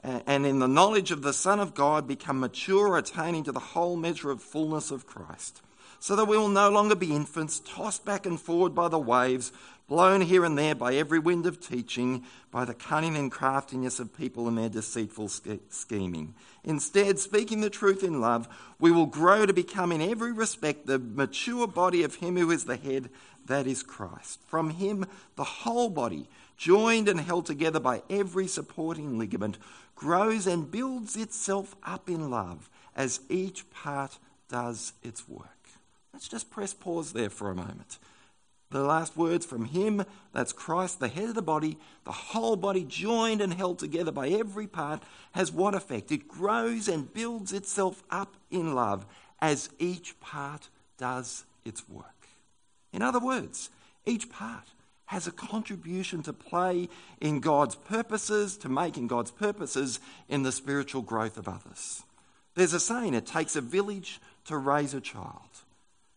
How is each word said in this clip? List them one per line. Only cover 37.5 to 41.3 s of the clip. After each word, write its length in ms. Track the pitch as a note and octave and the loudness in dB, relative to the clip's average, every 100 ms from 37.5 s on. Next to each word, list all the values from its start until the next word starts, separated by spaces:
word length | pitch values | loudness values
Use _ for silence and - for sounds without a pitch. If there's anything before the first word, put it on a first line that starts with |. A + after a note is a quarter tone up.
| F2+ | -6
moment. 420 | D#2+ - - - - _ _ _ _ _ - | -8 -12 -16 -20 -20 _ _ _ _ _ -8
The 120 | C3+ | -2
last 340 | C#3 D#3+ D#3+ D#3+ | 2 2 0 0
words, 300 | E3 F3 - | 0 0 -2
"From 180 | A#2+ A2+ | -6 -4
him," 400 | E3+ G#3+ G#3 F#3 - - | 0 0 0 -4 -10 -8
that's 220 | - B2 | -4 -4
Christ, 460 | - - E3+ F#3 - | -6 -2 -2 -2 -4
the 80 | B2+ | -4
head 220 | D3+ | -4
of 40 | A3+ | -4